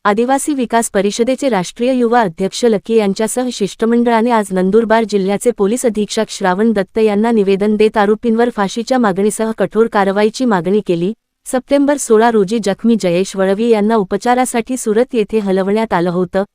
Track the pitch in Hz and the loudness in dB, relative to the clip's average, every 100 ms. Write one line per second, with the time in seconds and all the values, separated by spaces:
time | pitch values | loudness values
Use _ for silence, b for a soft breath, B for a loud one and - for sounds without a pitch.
0 | 202 208 247 269 320 277 226 233 233 202 | 0 0 2 0 -2 -4 -2 -2 0 -2
1 | 202 202 233 262 277 202 175 - 247 262 | -2 0 -2 0 0 -2 -4 -4 -2 0
2 | 233 240 202 160 190 - 240 202 - 226 | 2 2 0 -2 -6 0 0 0 0 0
3 | 196 196 220 247 254 - 190 - 226 240 | 0 0 -4 -4 -4 -4 -6 -2 0 0
4 | 240 233 240 226 202 185 185 214 214 226 | 2 2 2 0 0 0 2 2 2 2
5 | 214 202 190 202 247 226 196 240 240 208 | 0 -2 0 -2 -2 0 0 0 -2 -2
6 | 208 - 214 - 190 180 226 208 190 226 | -4 -4 -6 -4 -2 0 0 0 -2 0
7 | 220 202 226 226 196 196 208 214 214 220 | 0 2 2 2 2 0 0 2 2 2
8 | 202 214 233 220 247 - 190 233 226 262 | 2 0 0 0 0 0 -4 -4 -2 0
9 | 220 185 214 - 220 220 190 208 226 214 | 0 0 -2 -2 -4 -2 -2 0 0 0
10 | 196 196 214 - 254 190 175 208 202 170 | 0 0 0 0 0 0 0 0 0 -2
11 | 180 226 _ _ - 254 - 285 277 294 | -2 -6 _ _ -6 -6 0 0 2 0
12 | - 220 233 220 185 226 202 190 233 226 | 2 4 4 2 0 -2 -2 -2 0 0
13 | 180 170 196 196 190 196 240 220 208 226 | 0 0 -2 -2 0 0 0 2 2 0
14 | 190 202 240 247 254 240 226 254 220 208 | -2 -2 0 0 0 -2 -4 -6 -2 0
15 | 262 240 202 220 202 190 190 214 220 185 | 0 -2 -2 -2 0 0 0 -2 0 -2
16 | 175 175 180 190 202 | -2 -2 -2 -4 -4